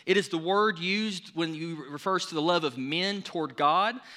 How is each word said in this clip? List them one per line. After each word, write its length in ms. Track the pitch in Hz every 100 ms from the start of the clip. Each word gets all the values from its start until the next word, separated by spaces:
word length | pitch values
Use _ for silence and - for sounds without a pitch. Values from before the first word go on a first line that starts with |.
| -
It 120 | 190
is 100 | 170
the 100 | 170
word 400 | 165 202 214 170
used 560 | 180 202 220 180 - 160
when 200 | 165 156
you 300 | 170 160 135
refers 360 | 147 190 185 -
to 100 | 160
the 60 |
love 240 | 160 175 151
of 120 | 123
men 440 | 131 165 190 202
toward 340 | - 175 156 127
God. 420 | 147 170 208 247 -